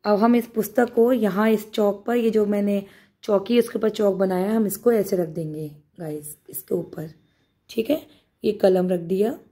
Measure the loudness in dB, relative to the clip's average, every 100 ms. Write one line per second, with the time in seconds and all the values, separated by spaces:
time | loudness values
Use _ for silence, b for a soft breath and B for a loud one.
0 | 0 2 4 4 0 -4 -2 0 0 2
1 | 4 4 2 2 2 2 -2 0 0 0
2 | -4 0 2 2 0 0 0 -2 -4 B
3 | B _ 0 0 2 2 2 -2 -2 0
4 | 0 2 0 0 0 0 0 0 0 2
5 | 0 -2 -4 -6 -8 -8 -12 -14 _ -14
6 | -10 -10 -14 -20 -16 -18 -6 -6 -6 -12
7 | -14 -16 _ _ _ _ _ -6 -2 -4
8 | -4 b b _ -6 2 2 2 0 -2
9 | -2 -2 -2 -4 -16